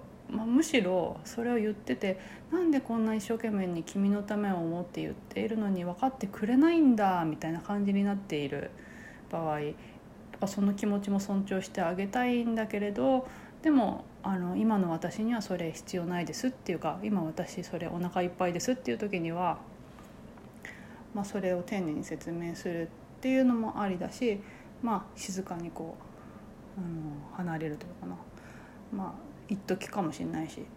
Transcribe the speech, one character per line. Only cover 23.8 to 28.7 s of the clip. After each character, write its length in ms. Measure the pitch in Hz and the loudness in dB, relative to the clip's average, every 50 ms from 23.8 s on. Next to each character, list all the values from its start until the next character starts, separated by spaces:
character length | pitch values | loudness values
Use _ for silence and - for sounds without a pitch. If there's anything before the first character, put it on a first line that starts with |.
あ 60 | 208 | 0
り 100 | 196 185 | 0 0
だ 140 | 175 - - | -2 -4 -6
し、 300 | - - 254 233 202 202 - - - - - - - - | -4 0 0 0 0 0 -4 -12 -16 -18 -18 -18 -10 -4
ま 140 | - 233 214 | -2 0 0
あ、 80 | 185 - - - | 0 -2 -6 -12
静 280 | - - - 185 185 190 | -12 -8 -6 -6 -6 -4
か 120 | - 180 | -4 -6
に 160 | 170 170 165 | -6 -6 -8
こ 240 | 160 - 165 165 - - - - - - - - - - - - - - - - - | -8 -8 -10 -10 -10 -12 -16 -16 -18 -16 -18 -18 -18 -16 -18 -18 -18 -18 -18 -12 -8
う、 20 | 202 | -6
あ 40 | 180 | -6
の、 520 | 170 165 160 156 151 147 147 147 - - | -4 -4 -6 -6 -6 -8 -10 -12 -12 -8
離 220 | - 180 175 160 156 | -6 -4 -4 -2 -4
れ 100 | 160 156 | -4 -4
る 80 | 151 | -6
と 80 | - - | -6 -10
い 40 | - | -12
う 40 | - - | -12 -10
か 60 | 180 | -10
な。 80 | 180 180 175 - - - - - - - - - - | -10 -10 -10 -12 -16 -18 -18 -18 -18 -18 -18 -18 -18